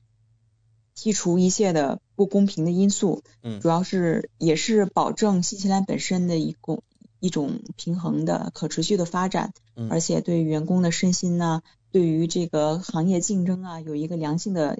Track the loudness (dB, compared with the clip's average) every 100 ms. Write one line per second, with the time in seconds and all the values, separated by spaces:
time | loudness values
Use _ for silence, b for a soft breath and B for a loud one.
0 | _ _ _ _ _ _ _ _ _ -6
1 | -2 0 2 4 4 2 2 2 0 -4
2 | _ -2 2 4 2 2 0 4 2 2
3 | 0 -2 -8 b -10 -2 0 0 0 0
4 | 0 0 -4 -2 0 0 2 2 2 0
5 | 0 0 2 2 0 -2 0 0 0 -4
6 | -2 0 0 0 -2 -6 -6 -8 _ _
7 | -20 -6 -4 -2 -4 -6 -10 -10 -6 -4
8 | -2 -2 0 -2 -4 -6 -6 -2 0 0
9 | 0 0 0 -2 -4 -8 _ -8 -2 -2
10 | 0 0 2 0 2 0 2 2 2 2
11 | 2 2 0 0 0 -2 b b _ 2
12 | 4 2 0 0 0 0 0 0 -4 0
13 | 2 2 0 0 0 -2 -6 -10 -8 -6
14 | -4 -4 -2 -2 -2 -2 0